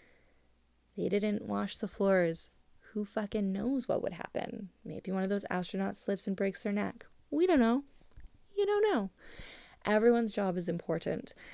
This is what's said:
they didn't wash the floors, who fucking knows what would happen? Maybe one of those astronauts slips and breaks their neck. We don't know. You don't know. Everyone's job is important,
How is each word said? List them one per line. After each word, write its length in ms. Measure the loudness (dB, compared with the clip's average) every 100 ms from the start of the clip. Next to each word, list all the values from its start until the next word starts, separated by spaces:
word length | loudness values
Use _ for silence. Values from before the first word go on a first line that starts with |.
| _ _ _ _ _ _ _ _ _ -4
they 140 | -2
didn't 380 | 0 0 -2 -4
wash 300 | -4 -4 -6
the 100 | -8
floors, 640 | 0 2 4 4 0 -10 _ _ -20 -10
who 100 | -8
fucking 480 | -6 -4 -4 -2 0
knows 360 | 0 0 -2 0
what 160 | -2
would 100 | -2
happen? 560 | -6 -6 -6 -6 -8 -12 -16 -12
Maybe 260 | -10 -4
one 120 | -2
of 60 | 0
those 160 | -2 -2
astronauts 540 | -4 -2 -4 -4 -4
slips 240 | -4 -4 -2
and 80 | -2
breaks 260 | -2 -2
their 120 | -2
neck. 340 | -2 -2 -6 -16 -20 _
We 160 | 2 4
don't 140 | 6
know. 240 | 6 4 -2 -14 -20 -18 -18 -20 -8 0
You 100 | 2
don't 280 | 4 4
know. 160 | 2 0 -6 -18 -18 -16 -18 -20 -8 2
Everyone's 480 | 6 6 6 2
job 240 | 0 0 0
is 100 | -2
important, 640 | -4 -2 -2 0 -4 -6 -16 -20